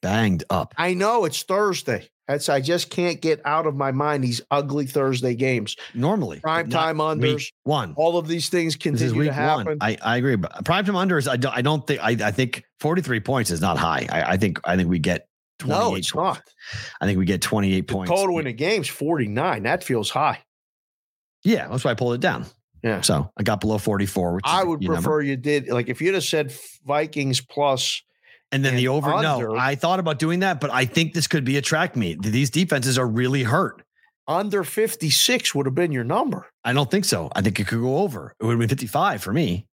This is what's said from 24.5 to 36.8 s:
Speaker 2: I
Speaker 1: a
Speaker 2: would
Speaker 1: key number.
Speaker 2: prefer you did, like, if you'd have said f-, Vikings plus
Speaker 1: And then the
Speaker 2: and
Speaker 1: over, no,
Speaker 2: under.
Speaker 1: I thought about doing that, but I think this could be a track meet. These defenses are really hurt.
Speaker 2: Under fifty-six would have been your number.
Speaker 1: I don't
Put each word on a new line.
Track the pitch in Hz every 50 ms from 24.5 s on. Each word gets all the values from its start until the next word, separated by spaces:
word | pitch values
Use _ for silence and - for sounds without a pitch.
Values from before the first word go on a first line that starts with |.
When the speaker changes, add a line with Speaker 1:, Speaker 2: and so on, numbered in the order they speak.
Speaker 2:
I | 165 185 190
Speaker 1:
a |
Speaker 2:
would | 175 165 151
Speaker 1:
key | 190 175
number. | 160 -
Speaker 2:
prefer | 165 160 156 151
you | 147 139 139 131
did, | 123 147 147 143 127 127
like, | 123 123 120 120
if | 123 -
you'd | 151 180 196
have | 185 139
said | - - 156 147 135
f-, | 131 - - - - - _
Vikings | 135 143 147 156 156 151 151 139 135 127 123
plus | - _ - - 143 143 135 131 - - - - _ _ _ _ _ - - _ _ _
Speaker 1:
And | - 135 135
then | 135 127
the | 127 123 127
Speaker 2:
and | 131
Speaker 1:
over, | 151 143 127 156 196
no, | 165 156 143
Speaker 2:
under. | 123 120 110 110 117
Speaker 1:
I | 127 135 143
thought | 135 - 165 185 185
about | 180 165 151 135
doing | 156 160 170 180
that, | 190 190 180 135
but | 147 143
I | 123 127 131
think | 120 - 165 165 156 -
this | 170 147 -
could | - 156 131
be | 123 135 143
a |
track | 135 - 160 156 175 175 -
meet. | 123 104 87 82 78
These | 95 110 107 127 139 127
defenses | - 160 190 165 156 135 117 135 127 127
are | 127 120
really | 107 117 123 123 135 139 127
hurt. | 107 123 175 190 120 - - - _ _ _ _ _ _ _ _ -
Speaker 2:
Under | 151 175 208 208 190 202 175
fifty-six | - - - 220 220 220 - 165 156 135 - - - 247 240 - - -
would | 143 135 135
have | 127
been | 147 175 165
your | 147 127 117
number. | 120 160 220 302 285 180 - - - _ _ _
Speaker 1:
I | 110 123
don't | 139